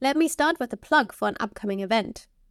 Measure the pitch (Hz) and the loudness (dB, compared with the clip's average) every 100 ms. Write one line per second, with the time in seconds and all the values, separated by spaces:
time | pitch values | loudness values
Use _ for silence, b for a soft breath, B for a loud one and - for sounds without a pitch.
0 | 262 294 320 - 302 330 - 202 - 302 | 0 2 0 2 0 0 -4 -6 2 2
1 | 214 - 208 - 202 - 202 196 190 220 | 2 -2 -4 -4 -8 -6 -6 -4 0 0
2 | 196 - - _ _ | 0 -10 -18 _ _